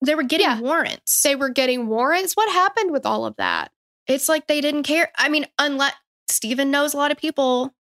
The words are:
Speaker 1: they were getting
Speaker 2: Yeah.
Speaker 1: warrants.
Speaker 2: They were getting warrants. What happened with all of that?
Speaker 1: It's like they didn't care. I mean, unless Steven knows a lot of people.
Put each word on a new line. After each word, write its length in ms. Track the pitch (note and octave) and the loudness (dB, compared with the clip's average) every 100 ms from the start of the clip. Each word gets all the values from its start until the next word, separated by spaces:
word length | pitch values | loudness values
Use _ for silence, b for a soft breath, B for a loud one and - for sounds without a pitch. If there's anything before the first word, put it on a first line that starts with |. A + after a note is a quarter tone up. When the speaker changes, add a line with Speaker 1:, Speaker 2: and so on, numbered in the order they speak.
Speaker 1:
they 100 | C4+ | 0
were 80 | D#4 | 0
getting 240 | B3+ D#4+ F#4 | 0 2 2
Speaker 2:
Yeah. 140 | A3+ | 2
Speaker 1:
warrants. 640 | B3 D#4+ - - - - | 0 0 -2 -6 -2 0
Speaker 2:
They 120 | D4 | 2
were 160 | C4+ C#4 | 0 0
getting 360 | B3+ B3+ B3+ A3 | 0 0 0 -2
warrants. 480 | A3 C4+ F4 F#4+ | 0 2 0 0
What 160 | - A4 | 0 2
happened 420 | F#4 G4 A4 F#4+ | 2 2 2 0
with 120 | C#4 | 0
all 220 | G#3+ G#3+ A3 | -2 -2 -4
of 100 | G#3 | -2
that? 360 | F3+ E2 - _ _ _ - | -2 -2 -6 _ _ _ -2
Speaker 1:
It's 220 | C4+ D#4+ | 0 2
like 180 | D#4 - | 0 2
they 140 | D4 | 0
didn't 220 | D4 D4 | 0 -2
care. 260 | C#4 D#4+ E4 - | 0 0 0 0
I 100 | C#4 | 0
mean, 180 | D4+ C4+ - | 0 -2 -2
unless 340 | C#4+ C#4 C#4 - _ _ - | -2 0 -2 -4 _ _ -6
Steven 420 | - A3 B3+ C#4 | -4 -2 -2 0
knows 240 | C#4+ D4 | 2 0
a 20 | C#4+ | 0
lot 120 | D4 | 0
of 80 | D4 | 0
people. 560 | D#4 C#4+ C4 B3 C4 _ | -2 0 2 0 -2 _